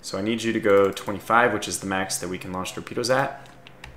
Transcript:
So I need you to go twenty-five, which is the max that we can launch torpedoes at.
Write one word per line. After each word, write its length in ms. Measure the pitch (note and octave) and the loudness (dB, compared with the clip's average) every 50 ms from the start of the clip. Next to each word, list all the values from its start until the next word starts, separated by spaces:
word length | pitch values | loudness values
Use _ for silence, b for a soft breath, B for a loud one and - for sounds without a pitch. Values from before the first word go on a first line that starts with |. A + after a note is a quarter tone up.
So 160 | - - - | -10 -8 -6
I 40 | F#2+ | -4
need 220 | G2+ G#2+ A#2 A2+ G#2+ | -2 -2 -2 0 0
you 100 | A2+ A2 | 0 0
to 60 | A2 | 2
go 320 | - G#2+ G2 G2 G2 G2 | 4 6 6 8 6 6
twenty-five, 600 | F#2+ - - - G#2 F#2 - - A2 A#2 A#2+ A#2+ | 2 -2 -6 -6 -8 -8 0 2 4 6 6 4
which 160 | G#2 G2+ - | 2 -2 -4
is 120 | - F2+ - | -4 -6 -6
the 80 | - | -4
max 320 | F#2+ F#2+ F#2+ F#2+ F#2 - - | -2 -2 -2 -2 -4 -4 -6
that 100 | - F2+ | -6 -6
we 80 | F#2 | -8
can 160 | F2+ - G2 F#2 | -8 -8 -8 -8
launch 200 | F#2 F#2 - - | -6 -8 -8 -8
torpedoes 360 | - - - - A#2 A#2+ A2+ | -10 -12 -8 -6 -4 0 2
at. 400 | C3 C3 C#3 - - - - - - - - - - - - - - | 2 2 2 -2 -4 -10 -18 -20 -20 -20 -20 -20 -20 -20 -20 -18 -18